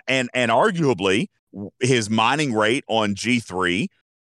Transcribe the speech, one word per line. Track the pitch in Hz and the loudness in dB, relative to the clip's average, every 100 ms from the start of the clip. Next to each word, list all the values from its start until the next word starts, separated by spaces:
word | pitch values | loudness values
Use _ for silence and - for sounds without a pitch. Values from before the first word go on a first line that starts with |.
| - | 0
and, | 131 123 | -2 -2
and | 127 117 | 0 2
arguably | 117 214 170 143 95 190 101 196 _ _ | 2 2 2 0 2 0 0 -2 _ _
w-, | 98 101 - | -14 -14 -4
his | 123 127 104 | 0 2 0
mining | 110 113 147 147 | 0 2 0 0
rate | 107 107 135 - | 0 0 0 -2
on | 110 107 98 | -2 0 -2
G | 113 123 | -2 -2
three | - 90 90 90 180 - _ _ | -2 -2 -2 -2 -4 -10 _ _